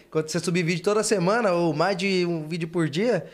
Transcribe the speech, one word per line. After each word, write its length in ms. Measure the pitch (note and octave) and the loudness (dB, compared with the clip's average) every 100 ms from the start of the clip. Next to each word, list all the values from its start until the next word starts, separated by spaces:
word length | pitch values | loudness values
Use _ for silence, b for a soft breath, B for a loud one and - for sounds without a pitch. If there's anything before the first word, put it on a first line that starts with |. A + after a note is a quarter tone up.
| B | B
Quando 180 | D#3+ D#3 | -4 -2
você 100 | E3+ | -4
subir 240 | F3+ F3 | -2 0
vídeo 200 | E3+ E3 | 0 0
toda 200 | G3 G#3+ | 0 0
semana, 480 | G#3+ G3+ F3 A#3 G#3+ | 2 2 2 2 2
ou 220 | F3 E3+ | 2 2
mais 220 | D3 F3+ F3+ | 2 0 0
de 280 | G3 F#3 F3 | 0 0 0
um 220 | D#3+ D3+ | -2 -4
vídeo 200 | E3+ E3 | -6 -4
por 220 | F3 D#3 | -2 0
dia, 360 | D3+ A#3+ F#3 - | 0 0 0 -2